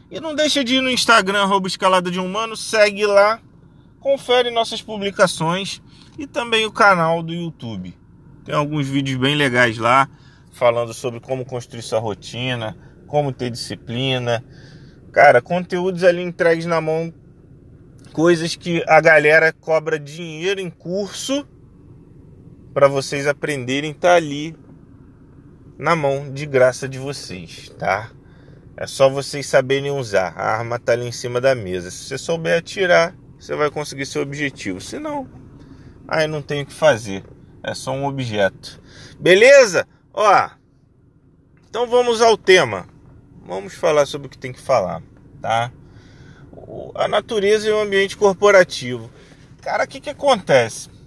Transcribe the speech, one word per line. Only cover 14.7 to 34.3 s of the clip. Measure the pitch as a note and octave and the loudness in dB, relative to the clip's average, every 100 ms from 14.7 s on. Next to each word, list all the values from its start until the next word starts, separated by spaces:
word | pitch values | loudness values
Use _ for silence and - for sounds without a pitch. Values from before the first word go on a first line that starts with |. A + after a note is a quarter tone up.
| - - - - | -20 -20 -20 -4
Cara, | - C#3+ B2 | 6 8 6
conteúdos | - F3+ F3+ F3+ F#3 F3 | 4 -6 -4 -4 -4 2
ali | F3+ F3 | 2 2
entregues | F3+ E3+ E3+ E3 E3+ | -2 -2 0 0 0
na | E3 | -2
mão, | D#3 D#3+ E3 - - - - - - - - - - | -2 -4 -6 -12 -20 -20 -20 -20 -20 -20 -20 -20 -12
coisas | - E3+ E3 E3 | 0 2 2 0
que | - F3 E3 - | -8 -4 -4 4
a | D#3 | 4
galera | E3 D#3 D3+ D#3+ D#3+ | 6 6 6 4 4
cobra | D#3+ - D#3+ D#3 D#3 | -2 -2 -2 -2 -6
dinheiro | C#3+ D#3+ E3+ D#3 F3+ G3 | -6 -14 -12 -8 -6 -6
em | F3+ | -8
curso | - E3 F#3+ G3 - - C#4+ C#4+ - - - - - - - - - - - - | -12 -8 -8 -8 -10 -6 -6 -6 -20 -20 -20 -20 -20 -20 -20 -20 -20 -20 -20 -8
pra | C#3 C#3 | 2 2
vocês | C#3 - C#3+ C#3+ | 2 -4 -4 -2
aprenderem, | C#3+ D3+ C#3+ B2 C#3 D3+ | -4 -4 -6 -4 -4 -4
tá | D3 F3 | -2 2
ali | F3 D3+ C#3+ D#3+ D#3+ - - - - - - - - - - - - | 4 2 -6 -10 -12 -20 -20 -20 -20 -20 -20 -20 -20 -20 -20 -20 -6
na | C#3 E3+ | 0 0
mão | C#3 C#3 C#3+ | 0 -2 -6
de | C3+ D3+ | -10 -2
graça | C3 B2+ B2 C3+ | 4 4 2 -8
de | C3 | -10
vocês, | C3+ C3+ - F#2 E2 - - - | -10 -12 -12 -14 -16 -18 -20 -8
tá? | F#2+ G2+ A2+ - - - - - - - | -4 -4 -4 -18 -20 -20 -20 -20 -20 -14
É | - | -8
só | - C3+ | 0 2
vocês | C#3 C3+ D3 C3 | 0 -8 -8 0
saberem | C#3 B2+ C#3 C#3+ | 2 2 -2 -2
usar. | C#3 A2+ G2 F2 E2+ | -6 -2 -2 -2 -4
A | G#2 A2 | -4 -4
arma | A#2 A#2+ | -4 -6
tá | - | 0
ali | A#2+ A#2+ | -2 -2
em | |
cima | A#2 B2 B2 | -8 -6 -2
da | C3+ B2+ | 0 0
mesa. | F#2+ F#2 F2+ | -2 -6 -8
Se | - | -14
você | - C3+ | -12 -10
souber | - E3 E3 E3+ | -6 -4 -2 -2
atirar, | - - F#3 E3+ E3+ - - - | -4 -4 2 4 2 -4 -20 -20
você | - | -8
vai | D3 D3 | -2 -2
conseguir | D3+ D3 C#3 C3+ | -4 -10 -10 -8
seu | D3+ | -6
objetivo. | C#3 | -6